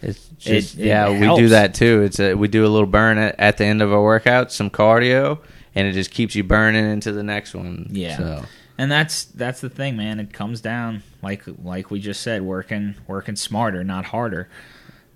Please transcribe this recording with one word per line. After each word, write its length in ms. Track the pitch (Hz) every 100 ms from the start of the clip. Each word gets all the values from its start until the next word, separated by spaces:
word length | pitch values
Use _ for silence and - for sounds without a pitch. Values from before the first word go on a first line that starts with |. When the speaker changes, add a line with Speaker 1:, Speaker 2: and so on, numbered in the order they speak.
Speaker 1:
It's 260 | - 98 -
Speaker 2:
it, 80 | -
Speaker 1:
just, 400 | - 107 98 -
Speaker 2:
it 80 | 104
Speaker 1:
yeah, 240 | 104 104
we 80 | 101
Speaker 2:
helps. 220 | 104 165
Speaker 1:
do 80 | 117
that 240 | 110 101
too. 260 | - 117 113
It's 180 | 101 -
a, 140 | 101
we 160 | 95 104
do 160 | 110
a 40 | 110
little 180 | 107 104
burn 320 | 104 110 107
at, 200 | 107 -
at 200 | 104 -
the 80 | 104
end 160 | 107
of 100 | 104
our 100 | 104
workout, 480 | 104 110 123 123 123
some 200 | - 104
cardio, 680 | - 107 113 123 127 139 156 - - -
and 120 | - 98
it 60 |
just 180 | 92 92
keeps 240 | - 113
you 100 | 104
burning 460 | 95 107 110 110 107
into 220 | 107 107
the 100 | 104
next 300 | 104 104 -
one. 340 | 95 90 85 101
Speaker 2:
Yeah. 260 | 98 85 78
Speaker 1:
So. 280 | 85 73 60 - - -
Speaker 2:
And 120 | 135
that's, 320 | 147 156 -
that's 360 | - - 120 127
the 80 | 127
thing, 280 | - 139 113
man. 240 | 107 107
It 120 | 101
comes 280 | - 104 117
down, 420 | 110 120 117 110 - -
like, 220 | 98 98 - -
like 260 | 87 90 92
we 80 | 104
just 240 | 104 98
said, 200 | - 110
working, 520 | 95 92 92 107 104 98 -
working 260 | 95 98
smarter, 480 | 104 - 104 117 92
not 220 | 92 92
harder. 440 | 95 110 117 87 92 - - - - - _